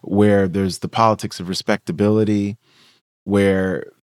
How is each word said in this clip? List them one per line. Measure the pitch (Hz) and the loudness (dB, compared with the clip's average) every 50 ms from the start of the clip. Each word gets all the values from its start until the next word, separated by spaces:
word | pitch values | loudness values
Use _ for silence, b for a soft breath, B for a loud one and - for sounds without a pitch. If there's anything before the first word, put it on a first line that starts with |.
where | B - 95 101 104 104 101 101 98 90 | B -2 2 4 4 4 4 4 2 0
there's | 82 98 98 92 82 - | -2 -2 -2 -2 -4 -6
the | - 87 | -8 -6
politics | - 113 113 110 107 - - 101 - - | 0 2 2 2 2 0 -4 -10 -10 -10
of | 90 | -8
respectability, | 90 92 - - - 104 95 - - 85 90 104 104 107 110 107 104 104 101 101 101 101 - b b b b b b b b b _ _ _ - | -8 -8 -6 -4 -4 -4 -4 -4 -6 -2 0 0 2 2 2 2 0 0 -2 -2 -4 -6 -10 b b b b b b b b b _ _ _ -6
where | 98 101 101 98 98 95 95 95 95 90 67 - - - _ _ | -2 0 2 2 2 2 0 0 -2 -4 -6 -8 -12 -20 _ _